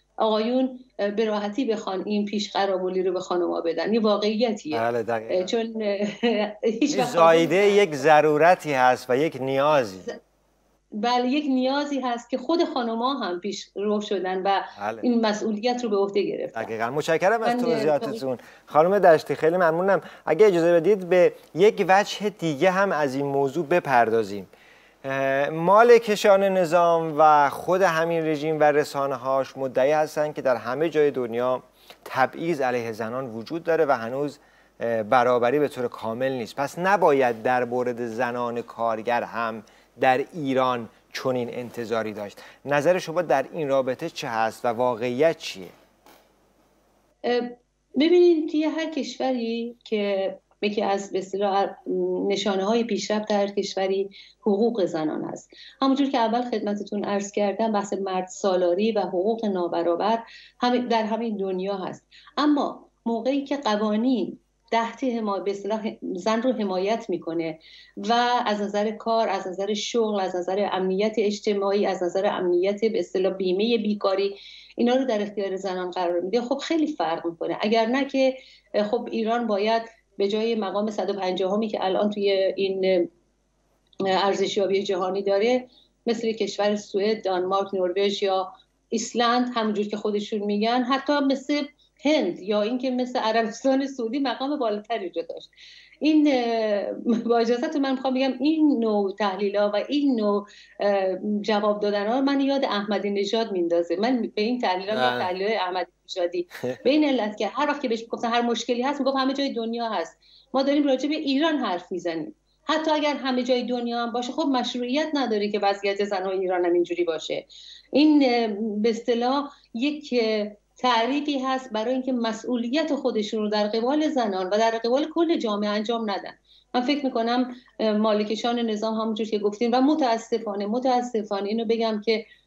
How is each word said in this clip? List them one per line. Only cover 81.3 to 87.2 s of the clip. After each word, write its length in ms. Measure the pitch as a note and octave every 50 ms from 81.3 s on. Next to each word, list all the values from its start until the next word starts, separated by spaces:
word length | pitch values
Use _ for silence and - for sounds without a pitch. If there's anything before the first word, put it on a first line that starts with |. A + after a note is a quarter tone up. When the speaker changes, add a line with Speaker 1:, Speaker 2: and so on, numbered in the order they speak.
| F3+ F#3 F#3+ F#3 G3 G#3+ A3+ G#3+
Speaker 1:
که 180 | - - -
الان 240 | F#3+ F#3+ - G#3 G#3
توی 440 | G#3 G#3 G3+ G3+ G3 F#3+ F#3+ F#3 -
این، 540 | - G3 F#3+ F#3+ F#3+ F#3+ F#3+ F#3+ F3 F3 - _ _ _ _ _ _ _ _ _ _ _ _ _ _ _ _ _ - F#3+
ارزشیابی 800 | F#3+ F#3+ F3 G3 G3 F#3+ - G3 F#3 - G#3+ G3 F#3 G3 F#3+ G#3
جهانی 380 | G3 G3 F3+ F#3+ F#3 F#3 G3+ G3+
داره، 440 | G3 G3 G3 G#3+ A#3+ B3+ B3+ B3 - _ _ _ _ _ _ - A#3
مثل 240 | A#3 A#3 A#3 A3+
کشور 440 | G#3+ G#3+ G#3 F#3+ - - G3+ G#3 G#3+
سوئد، 480 | G#3 G#3 - - G3+ G3 G#3+ A3 G#3+